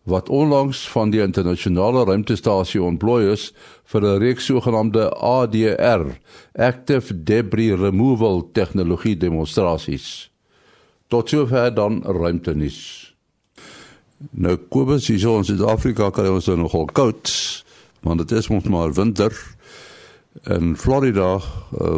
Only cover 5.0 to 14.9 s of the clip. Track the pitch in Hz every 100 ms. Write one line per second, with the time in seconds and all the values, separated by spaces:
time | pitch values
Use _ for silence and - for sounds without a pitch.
5 | 107 - - 127 120 110 110 92 120 110
6 | 73 64 _ - - - 120 127 - 139
7 | - 92 78 110 107 104 113 95 98 95
8 | 127 120 110 92 85 - 92 101 85 87
9 | 113 95 87 80 78 - 92 80 - 69
10 | - - - _ _ _ _ _ _ _
11 | _ 120 113 151 131 131 120 110 104 110
12 | - 90 85 85 90 76 73 - - -
13 | - _ _ _ _ - - - - -
14 | _ - 147 - 87 90 - 131 131